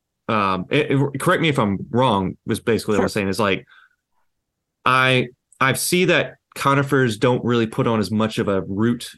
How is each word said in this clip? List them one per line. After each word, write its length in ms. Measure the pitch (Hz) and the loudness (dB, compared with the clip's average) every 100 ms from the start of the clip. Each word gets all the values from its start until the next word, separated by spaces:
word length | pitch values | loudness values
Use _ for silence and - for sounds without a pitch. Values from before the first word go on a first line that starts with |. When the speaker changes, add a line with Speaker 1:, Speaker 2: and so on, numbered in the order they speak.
| _ _ - | _ _ -4
Speaker 1:
um, 380 | 110 98 92 87 | 0 0 -2 -2
it, 200 | 143 - | -2 0
it, 300 | 135 139 135 | 0 0 -2
correct 200 | 170 170 | 0 0
me 80 | 160 | 0
if 100 | 135 | 0
I'm 200 | 104 95 - | 0 -2 -2
wrong, 460 | 117 131 101 92 - | 0 2 2 0 -6
was 140 | - 110 | -6 -4
basically 340 | - 107 - | 0 -2 0
what 80 | 104 | 0
I 20 | |
was 80 | 95 | 0
Speaker 2:
Sure. 80 | 110 | -2
Speaker 1:
saying, 80 | 98 | -4
is, 100 | 95 | 0
like, 240 | 104 90 - - _ _ _ _ _ _ _ _ _ _ | 0 -2 -6 -20 _ _ _ _ _ _ _ _ _ _
I, 440 | 120 131 131 127 123 - _ - | 0 2 2 2 0 -8 _ -2
I 120 | 131 | 0
see 300 | 110 - 180 180 | 0 0 0 2
that 280 | 156 - - _ - | 2 0 -8 _ -4
conifers 600 | 139 139 139 139 127 104 | 0 2 2 2 2 2
don't 280 | 123 123 | 0 0
really 220 | 110 120 110 | 0 0 0
put 200 | - 123 | 0 0
on 140 | 110 | 0
as 100 | 95 | 0
much 280 | 107 110 120 | 0 -2 -2
of 100 | 104 | -2
a 140 | 98 | -2
root, 480 | 82 98 117 120 - | -2 -2 0 0 -6